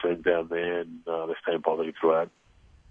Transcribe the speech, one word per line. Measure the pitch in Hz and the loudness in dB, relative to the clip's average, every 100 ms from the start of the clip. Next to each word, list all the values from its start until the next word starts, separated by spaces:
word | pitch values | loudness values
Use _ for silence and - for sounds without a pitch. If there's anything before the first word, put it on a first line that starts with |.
friends | 87 87 | 0 2
down | 82 85 82 | 2 2 2
there, | 85 87 87 | -2 0 -2
and, | 85 82 - | -4 -8 -4
uh, | 82 82 | -4 -2
they're | 80 | -4
staying | - 82 | -2 -2
positive | 78 80 80 - | -2 -4 -4 0
throughout. | 82 80 87 - _ - - - - | 2 2 0 -8 _ -20 -20 -20 -20